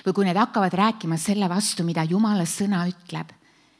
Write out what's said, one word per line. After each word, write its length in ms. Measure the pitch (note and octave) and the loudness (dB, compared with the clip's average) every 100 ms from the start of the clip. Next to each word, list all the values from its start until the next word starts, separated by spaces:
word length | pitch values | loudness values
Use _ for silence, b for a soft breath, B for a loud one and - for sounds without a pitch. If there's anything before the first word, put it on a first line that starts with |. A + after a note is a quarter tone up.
| F#3+ | -2
või 80 | G3 | 0
kui 80 | G3 | 2
need 140 | F3+ | 2
hakkavad 320 | B3 A3 F3+ F3+ | 2 2 0 2
rääkima 380 | A3 A3 D#3+ E3 | 0 0 -4 -2
selle 300 | - G3+ F#3 | 0 0 0
vastu, 320 | F#3 G#3 - | 0 -2 -2
mida 220 | E3+ E3 D#3+ | -2 -2 0
Jumala 380 | F#3 A3 G3+ E3+ | 2 2 2 0
sõna 380 | - G3+ F#3 F3 | -2 -2 0 -2
ütleb, 460 | - - D#3+ D#3+ - b b b | -6 -10 -10 -10 -16 b b b